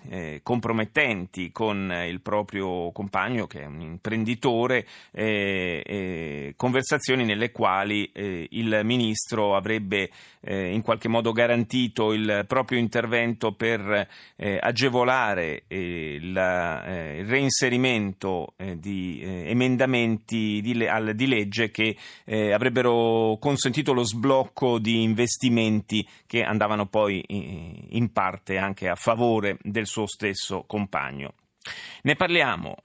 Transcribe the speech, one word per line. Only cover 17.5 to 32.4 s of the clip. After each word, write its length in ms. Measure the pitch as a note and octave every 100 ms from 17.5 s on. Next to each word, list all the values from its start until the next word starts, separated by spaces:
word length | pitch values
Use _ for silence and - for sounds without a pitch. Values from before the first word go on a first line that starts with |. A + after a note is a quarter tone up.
| - C3 B2 C3 A#2 G2+ F#2 G2 F2+ C#2+ -
eh, 200 | F#2+ F2
di, 440 | F2+ G2 F#2 C#2+
eh, 260 | F2+ F#2 E2+
emendamenti 1120 | A#2+ B2+ B2+ C3 B2 A2+ A2 - A2+ G#2+ G#2
di 140 | G#2+ A#2
le-, 140 | A2+
al-, 260 | A2 G#2+ G#2+
di 100 | C3+
legge 460 | A#2 G2+ G#2 A2
che, 240 | - A2 G2+ - - -
eh, 260 | A2 G#2+
avrebbero 840 | G2+ B2+ B2 B2 A#2 A#2 A2+ A2 A2
consentito 540 | D3 C#3 C3 A#2+ D3
lo 100 | B2+
sblocco 760 | A#2 A2+ C3 C3+ B2+ - C3 A#2
di 260 | A2 A2+
investimenti 1040 | A2+ A2 A#2+ - C3 A#2 A2 G#2+ - G#2+ G2 - -
che 160 | A#2
andavano 440 | A2+ G#2+ G#2 G#2+ G2+
poi 360 | G#2+ G#2 F#2+ -
in, 480 | G2+ C#2 F2 E2 - -
in 200 | A#2 A#2
parte 460 | - F#2 F#2 - F#2+
anche 320 | G2 F#2+ F#2
a 60 | F2
favore 600 | - A2+ A#2+ A2+ G2+ F#2
del 240 | G#2 G#2 G#2+
suo 200 | - G#2
stesso 600 | - G#2+ F#2+ - F#2 -
compagno. 680 | G#2+ G2 D#2 C#2 C#2 C#2 - _ _ - - - -
Ne 160 | C3+ D3
parliamo, 580 | F3+ F3